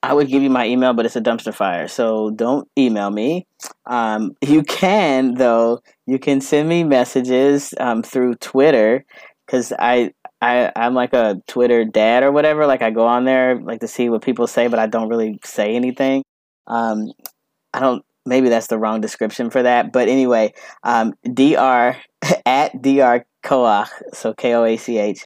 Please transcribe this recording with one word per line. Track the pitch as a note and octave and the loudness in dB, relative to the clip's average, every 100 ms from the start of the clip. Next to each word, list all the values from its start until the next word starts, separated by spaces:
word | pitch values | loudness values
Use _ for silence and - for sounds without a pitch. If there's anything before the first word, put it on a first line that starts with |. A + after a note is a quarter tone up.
I | B2+ | 0
would | D3 C#3 | 0 2
give | C3+ | 2
you | C#3 | 2
my | B2+ A2+ | 0 0
email, | B2 B2+ | 2 2
but | A#2 | 2
it's | A2+ B2 | -2 -2
a | |
dumpster | A2+ A2+ - | -2 -4 -6
fire, | - G2 F2 D2+ | -4 -4 -4 -6
so | - A2+ A2 G#2+ | -4 -2 -2 -4
don't | A2 A#2 C3+ - - | -2 -2 -2 -4 0
email | B2+ G#2+ G2+ | 0 0 -2
me. | G#2 A#2+ F3 - _ - - - | -2 -2 -4 -8 _ -20 -20 -6
Um, | B2 A2+ G#2+ G#2 - | -4 -2 -2 -6 -6
you | C#3 D#3 | 2 2
can, | D3 - F#3 G#3 F3 C3+ C3 | 2 -2 2 2 2 2 0
though, | B2 B2+ A#2 A#2 A#2+ _ _ - | 2 2 4 2 0 _ _ -4
you | C3 | -4
can | C#3 C#3 | 0 -2
send | C3+ D3 D#3 | 0 0 2
me | E3+ | 0
messages, | D#3+ C3+ B2+ C3+ B2 B2+ C#3 C#3+ C#3+ - | 2 2 2 -2 0 2 4 2 -2 -6
um, | B2 A2+ | -4 -4
through | A2+ C3+ B2 A#2 | -4 -2 -2 -2
Twitter, | - C3 D3 C3+ G#2+ B2+ - - - _ - | -4 2 4 4 4 2 -4 -20 -20 _ -6
'cause | C3 A#2+ - | -4 -4 -4
I, | A#2+ B2 A#2 _ - _ | 0 0 0 _ -20 _
I, | A#2+ B2 A#2 - | -2 0 0 -2
I'm | A#2+ | -2
like | B2+ B2 | -2 0
a | B2+ A2 F#2+ - | 0 0 -2 -6
Twitter | - A#2+ A#2+ | -2 2 2
dad | A2 A2 G#2+ A#2+ | 2 2 2 4
or | C3+ | 4
whatever. | C#3+ D3+ D3+ D3+ | 2 2 2 2
Like, | B2+ | 2
I | A#2 | 0
go | A2 | 0
on | A#2 A#2+ | 2 2
there, | B2+ C3 B2+ B2 | 2 2 2 0
like, | - A2+ | -4 -10
to | A#2 | -10
see | - A#2+ | -4 -2
what | A2+ | -2
people | - A#2+ A#2 | -2 -2 -2
say, | - A#2+ | 0 0
but | A#2 | 0
I | A2 | -2
don't | A2+ A2 | -2 -4
really | A#2 A2 G#2 | -4 -4 -8
say | - - G#2 | -12 -6 -2
anything. | A#2 B2+ B2 C3+ C3+ C3+ _ _ _ _ | -2 -4 -2 -2 -2 -4 _ _ _ _
Um, | A#2 A2+ G#2+ G#2+ - - _ _ _ _ | -4 -2 -4 -8 -12 -20 _ _ _ _
I | - | -4
don't, | C3 B2 _ _ | -2 -2 _ _
maybe | - B2+ B2+ | -2 0 2
that's | A#2 A2+ | 0 -2
the | A2+ | -4
wrong | A2 A2 | -2 -4
description | G#2+ - A2 - A#2+ | -6 -6 -8 -6 -4
for | C3 | 0
that. | B2 A#2+ - | 2 2 0
But | B2+ A2 | 0 2
anyway, | C3 B2+ A#2 G#2+ - - - | 2 2 2 0 -4 -20 -12
um, | - A#2+ A2+ - A#2+ | -2 0 -2 -4 -8
D | B2+ C#3 D#3+ | 2 2 4
R, | C3 B2 A#2+ B2 - _ | 2 4 2 -2 -12 _
<laughs> | D3 C3+ - | -2 0 2
at | C3 D3+ C3 | 0 0 -2
D | C3+ C3+ | 0 4
R | B2+ A#2+ - _ | 4 2 -2 _
Koach, | - C3+ A#2+ G#2 A2 - - | -2 2 4 2 0 -10 -20
so | - A2+ | -10 -8
K | A2 B2+ | -4 -2
O | A#2 | 2
A | A#2 A2+ | 2 0
C | - A#2 | -4 -2
H. | G#2 G2 | -2 -4